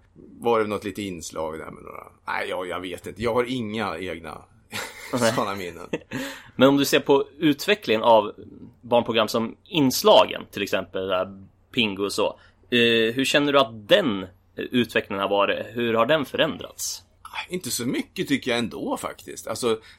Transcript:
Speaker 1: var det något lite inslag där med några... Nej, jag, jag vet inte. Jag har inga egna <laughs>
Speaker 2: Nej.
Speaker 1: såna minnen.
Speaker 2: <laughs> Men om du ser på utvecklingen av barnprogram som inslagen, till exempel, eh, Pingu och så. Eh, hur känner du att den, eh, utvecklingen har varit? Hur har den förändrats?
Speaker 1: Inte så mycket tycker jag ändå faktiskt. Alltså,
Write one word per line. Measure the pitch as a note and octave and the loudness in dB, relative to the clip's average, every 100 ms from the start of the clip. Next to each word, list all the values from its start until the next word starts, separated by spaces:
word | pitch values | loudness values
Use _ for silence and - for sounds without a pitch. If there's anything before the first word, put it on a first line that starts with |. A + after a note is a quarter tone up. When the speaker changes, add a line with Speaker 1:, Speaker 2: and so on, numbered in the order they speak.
| _ - - - | _ -20 -20 -6
Speaker 1:
var | A#2+ A2 | 0 2
det | G#2+ | 2
något | G2 | -2
lite | G#2 F#2 | -6 -6
inslag | G2+ E2+ - D#2+ D#2 D#2 | -8 -8 -10 -8 -8 -8
där | D2+ | -12
med | - | -16
några... | - - - _ - | -16 -18 -18 _ -8
Nej, | F#2 G2 | -6 -4
jag, | F2+ F#2 | -6 -6
jag | F2 | -8
vet | F#2 E2+ F2+ | -8 -10 -12
inte. | - | -6
Jag | A#2 | -2
har | A#2+ | 0
inga | A#2+ B2+ A2 A2 G2+ E2 | -2 -4 -6 -6 -6 -6
egna | F2+ E2 D#2+ - - _ _ - | -8 -10 -12 -16 -18 _ _ -12
<laughs> | - - - B2 | -12 -14 -6 0
Speaker 2:
Nej. | A2+ | 0
Speaker 1:
såna | B2+ G#2 G2+ | 2 -2 -4
minnen. | F2 E2+ - - - C4 | -8 -12 -10 -10 -8 -10
Speaker 2:
<laughs> | C#4 - - - | -10 -12 -8 4
Men | C3+ | 4
om | C#3+ | 6
du | C#3 | 4
ser | D3 | 2
på | - C#3 - C#3+ | 4 2 2 0
utvecklingen | D#3+ C#3+ - G#3 - A2 | 0 2 0 0 2 2
av | A#2 A2+ G#2 - F#2 - - - | 6 6 6 -4 -18 -20 -20 -16
barnprogram | A#2 A#2+ A2+ A2+ G#2+ | 0 2 2 0 0
som | A#2 A2+ - | 0 -4 -8
inslagen, | - F#3 C3 - G#3 - F#2 - - | -6 0 2 4 6 8 6 0 -10
till | G2+ | -8
exempel, | G2+ G2 F#2 F#2+ F#2+ | -2 -2 -4 -6 -2
eh, | F#2 F#2+ G2 F#2+ _ _ | -2 -2 -8 -20 _ _
Pingu | B2 G#2+ F#2+ G2+ | -2 0 0 -2
och | |
så. | - F#2 - - _ - | 0 -2 -2 -18 _ -2
Eh, | A#2+ A#2 A2+ A2+ | 2 4 4 2
hur | B2 C3 | 0 0
känner | D3+ C#3+ | 2 4
du | C#3 | 4
att | B2 A2+ G#2 | 2 -2 2
den, | G3 D#3 G2+ | 4 4 -2
eh, | F#2 - _ - | -6 -14 _ -10
utvecklingen | - B2 A2 A2+ - G2 | -2 0 2 0 -2 -2
har | G2 | 2
varit? | G2+ G2+ F2+ - | 4 2 0 -4
Hur | A#2+ A#2 | -4 0
har | A2 A#2 | 2 4
den | D#3+ C3 | 2 0
förändrats? | - D3 F2+ - - - - - _ - - - | 0 -2 -2 -12 -10 -10 -10 -16 _ -16 -14 -8
Speaker 1:
Inte | F3+ B2 | -8 -6
så | - A#2+ | -6 -4
mycket | D4+ - - D#3 | -4 -6 -6 -2
tycker | C3+ B2+ | -2 0
jag | A#2 | -2
ändå | G#2+ D2 B3+ C4+ | -2 -6 -6 -6
faktiskt. | D2 - - D2 - | -8 -10 -14 -12 -10
Alltså, | A2+ A#2+ A2+ - | -2 0 0 -4